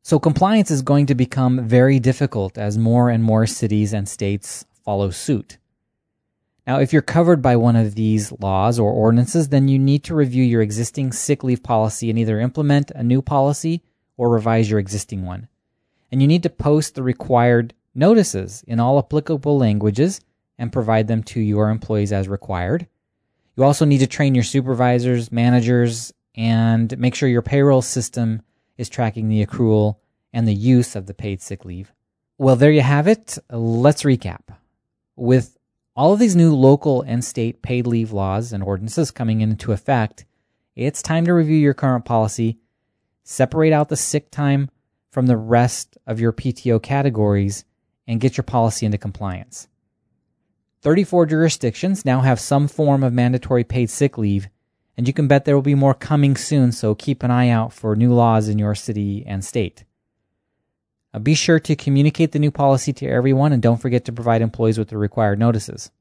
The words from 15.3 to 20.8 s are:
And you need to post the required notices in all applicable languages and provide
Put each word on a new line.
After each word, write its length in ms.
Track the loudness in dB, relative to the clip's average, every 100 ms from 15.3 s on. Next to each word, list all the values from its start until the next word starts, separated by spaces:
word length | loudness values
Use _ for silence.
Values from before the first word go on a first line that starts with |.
| -12 -16 _ _ _ _ _ _
And 100 | 0
you 60 | 2
need 160 | 2
to 60 | 0
post 460 | -4 0 0 0
the 80 | -4
required 680 | -4 -4 0 2 4 2 0 _ _
notices 680 | 0 4 4 2 -4 -10 -14 -6
in 120 | -2
all 200 | 2 0
applicable 580 | 0 -4 -2 -4 0 2
languages 640 | 2 2 0 0 -2 -2 _ _ _ -10
and 160 | -6
provide 340 | -4